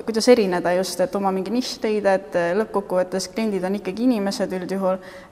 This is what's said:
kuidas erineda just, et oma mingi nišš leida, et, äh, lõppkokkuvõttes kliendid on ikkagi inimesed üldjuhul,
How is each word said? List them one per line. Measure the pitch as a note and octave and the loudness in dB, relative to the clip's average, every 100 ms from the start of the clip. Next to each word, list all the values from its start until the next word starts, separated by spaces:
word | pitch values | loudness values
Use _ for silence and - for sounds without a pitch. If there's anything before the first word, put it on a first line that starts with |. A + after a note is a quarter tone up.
| - | -4
kuidas | A3 A3 | 0 6
erineda | B3 F#3+ F3 E3+ | 6 6 0 2
just, | F3+ F#3 - | 0 0 -2
et | F3+ G3+ | -2 0
oma | G3 | 0
mingi | F#3+ F#3+ | 0 -2
nišš | A#3+ B3 - | -2 -4 -4
leida, | A3 G#3+ G3 F#3+ | -2 0 2 2
et, | F#3+ F3+ | 0 -2
äh, | E3+ G3 | 0 0
lõppkokkuvõttes | A3 G3 G3+ F3+ F#3 F#3 - | 0 -2 0 0 0 -4 -4
kliendid | - A3 F#3+ | -2 -2 -2
on | F#3 G3+ | -2 -4
ikkagi | F#3+ G3+ B3+ | -4 0 2
inimesed | A3 G3 G3 F#3+ F#3 | 2 0 -2 -2 -4
üldjuhul, | F3+ F#3+ F#3+ F#3+ - - - | -4 -2 0 0 -6 -18 -8